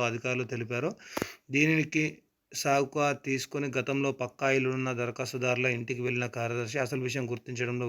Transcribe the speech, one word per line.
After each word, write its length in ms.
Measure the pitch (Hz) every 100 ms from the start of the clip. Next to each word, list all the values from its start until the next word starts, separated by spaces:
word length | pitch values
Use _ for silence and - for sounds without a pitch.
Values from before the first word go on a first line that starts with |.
| 120
అధికారులు 340 | 117 127 127
తెలిపారు. 480 | 123 123 117 120 156 - - - - - -
దీనికి 540 | 135 156 160 147 156 156 156 _ _ _
సాకుగా 540 | - 143 139 139 151 143 135 139
తీసుకొని 420 | 135 - 143 143 131
గతంలో 340 | 123 139 139
పక్కా 360 | - 123 - 135
ఇల్లున్న 380 | 135 131 131 131
దరఖాస్తుదారుల 760 | 120 120 117 123 131 127 123 127 120
ఇంటికి 260 | 117 120
వెళ్లిన 240 | 123 120 120
కార్యదర్శి 500 | 120 117 120 113 139
అసలు 220 | 123 135
విషయం 240 | 127 135 117
గుర్తించడంలో 540 | 120 - 123 120 123